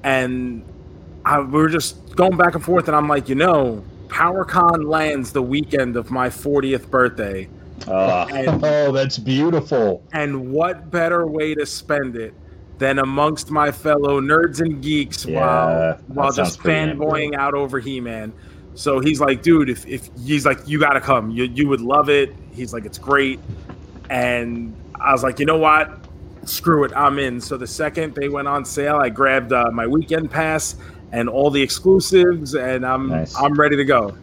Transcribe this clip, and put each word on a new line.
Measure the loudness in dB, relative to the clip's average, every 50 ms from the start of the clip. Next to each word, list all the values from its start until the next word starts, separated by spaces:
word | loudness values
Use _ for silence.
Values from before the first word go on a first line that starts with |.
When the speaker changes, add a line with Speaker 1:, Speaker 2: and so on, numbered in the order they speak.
| 0
Speaker 1:
and | 2 0 2 0 -2 -4 -6 -6 -8 -8 -10 -14 -16 -20 -20 -20 -20 -20 -20 -20 -20 -20 -6 -2
I, | 0 2 2
we | 0 0 2 2
were | 2 2
just | 2 -2 -4 -4 -10 -12 -20 -10 0
going | 2 2 2 4 4
back | 4 2 2
and | 0 -2
forth, | 0 0 0 2 2
and | 2
I'm | 2 2 2
like, | 0 0 0 -2
"You | 0
know, | 2 4 4 4 4 2 0 -2 -6 -10 -16 -18 -20 -16 -10
PowerCon | -2 0 0 0 2 -2 -6 0 2 4 4 4 4 2 0 0
lands | 0 0 0 0 -2 -4 -6 -4 -2
the | -2
weekend | -2 0 -2 -2 -2 -2 0 -2 0 0 -2 -6
of | -6 -4
my | -2 -2 -2 -2
fortieth | -4 -4 -4 0 0 0 2 0 -2 -2 -4 0
birthday." | 2 2 2 2 0 -4 -6 -6 -6 -8 -10 -12 -16 -20 -20 -20 -18 -16 -8 -2
Speaker 2:
Ah. | 0 2 2 4 2 0 0 -2
Speaker 1:
And | -4 -2 0 0 0 2 2
Speaker 3:
<laughs> |
Oh, | 2 2 2 2 2
that's | 2 0 0 -2 -2 -6
beautiful. | -2 0 0 2 2 2 2 0 0 0 0 2 2 2 0 -2 -6 -8 -4
Speaker 1:
and | -4 -2 -2 -4 -6 -6 -4
what | -2 0 0 0 -2 -6 -10 -6
better | -2 0 0 2 2 0 0 -2
way | -2 -2 -2 -2 -2
to | -4 -4
spend | -6 -6 -14 -4 -4 -2 -2 -2 -4 -6
it | -8 -10 -10 -12 -18 -20 -20 -20 -20 -20 -20 -6 -2
than | 0 0 2 2
amongst | 0 0 2 2 2 2 0 -2 -6 -4
my | 0 2 2 2
fellow | 0 -2 0 0 2 2 2 2 2 0
nerds | 2 2 2 4 2 2 0 -2
and | -2 -2 -2 -4 -4
geeks | -2 -2 -2 -2 -4 -6 -10 -8
Speaker 2:
Yeah, | -4 -2 0
Speaker 1:
while, | 0 2 2 2 2 2 0 0
Speaker 2:
that | 0 0 -2 -4 -8 -12
Speaker 1:
while | -4 -2 0 0
just | 0 0 -2 -2 -2
Speaker 2:
sounds | -4
pretty | -2 0 0 2 0 -2
Speaker 1:
fanboying | -4 -2 -2 -2 -2 -2 -2 -4
Speaker 2:
epic. | -4 -2
Speaker 1:
out | -2 -2 0
over | -2 -2 -2 -4 -6
He-Man. | -6 -6 -8 -8 -8 -8 -10 -10 -10 -12 -14 -16 -20 -20 -20 -20 -20 -20 -16
So | -6 -2 0 0 2
he's | 2 2 2 2
like, | 2 2 2 2
"Dude, | 4 4 4 4 4 0
if, | -2 -6 -8 -10
if," | -10 -12 -12 -14 -16 -14 -4
he's | -2 -2 2 2
like, | 2 0 0 -4 -6
"You | 0 2
gotta | 2 2 2 0
come. | 2 2 2 2 2 -2
You, | -2 -2 -4
you | -4 0 0 0 2
would | 0 0
love | 0 2 2 2 4 4
it." | 4 2 2 0 -4 -14 -20 -18 -14
He's | -14 -12 -10 -10
like, | -10 -10
"It's | -12 -14 -14
great." | -2 0 2 2 2 0 -2 -8 -10 -14 -14 -14 -14 -18 -18 -20 -20 -20 -20 -20 -12 -6
And | -4 -2 0 0 0 -2 -4 -4 -8 -8 -10 -12 -14 -16 -18 -18 -14
I | -4 0 0
was | 0 2 0
like, | -2 -2 0
"You | 0
know | 2 2 4
what? | 4 4 4 4 2 0 -6 -18 -20 -20 -20 -20 -20 -20 -18 -16 -12
Screw | -10 -10 -4 2 2 4 4 4
it. | 0 0
I'm | 2 2 2 2 2
in." | -2 -2 -4 -6
So | -8 -8 -8 -8
the | -8 -10
second | -6 -4 -4 -4 -2 -4 -6 -4 -4
they | -6 -4 -4
went | -4 -4 -2 -2
on | -2 -2 -4
sale, | -4 -4 -2 0 2 2
I | 2 2 0
grabbed, | 2 2 2 4 4 2 2 2
uh, | 0 2 2 2 0
my | -2 -2 0
weekend | 0 0 0 0 -2 -2 -2 -2
pass | -2 -2 0 0 0 -2 -4 -6 -10 -12 -18 -18 -20 -20 -18 -8
and | -4 -2 -2 0
all | 2 2 2 4
the | 4 2
exclusives, | 0 0 -2 0 4 4 4 4 4 4 4 6 6 6 4 0 -4 -4 -4
and | -4 -2 -2 -2 -2 -2
I'm, | -2 -2 -2 -2 -2
Speaker 2:
Nice. | -2 -4 -4 -4 -2 0
Speaker 1:
I'm | 0 2 4
ready | 4 4 4 4 2
to | 4
go. | 4 4 4 2 0 -6 -10